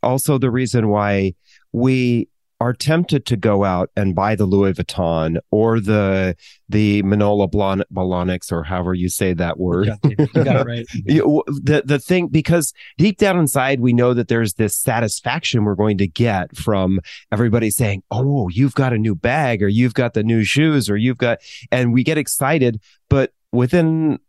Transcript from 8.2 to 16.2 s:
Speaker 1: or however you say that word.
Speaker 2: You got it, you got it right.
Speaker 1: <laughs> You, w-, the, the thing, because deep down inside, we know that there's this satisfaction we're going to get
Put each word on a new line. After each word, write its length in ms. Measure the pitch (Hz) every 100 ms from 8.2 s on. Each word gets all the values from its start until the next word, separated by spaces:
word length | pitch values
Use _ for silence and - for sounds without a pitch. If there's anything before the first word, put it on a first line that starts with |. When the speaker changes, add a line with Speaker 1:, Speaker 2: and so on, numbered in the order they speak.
| 90 90 -
Speaker 1:
or 100 | 87
however 300 | 76 90 90
you 160 | 92 90
say 240 | - 95
that 260 | 85 87 85
word. 280 | 90 87 104 104 147
Speaker 2:
You 100 | 107
got 40 |
it, 100 | 147 -
you 80 | 139
got 100 | -
it 100 | 123
right. 180 | 120 117
Speaker 1:
<laughs> 40 | - 101
You, 140 | 156
w-, 220 | - 147 -
the, 360 | 143 - 151 131
the 140 | 143
thing, 280 | - 180 170
because 440 | 151 - 170 147 - - -
deep 200 | 196 196
down 200 | 208 180
inside, 440 | 151 143 131 139
we 100 | 123
know 220 | 120 123
that 160 | 120 120
there's 240 | 117 110
this 240 | - 107 -
satisfaction 880 | - 113 113 - - 143 - 123 104
we're 100 | 92
going 220 | 107 101
to 100 | 95
get 480 | -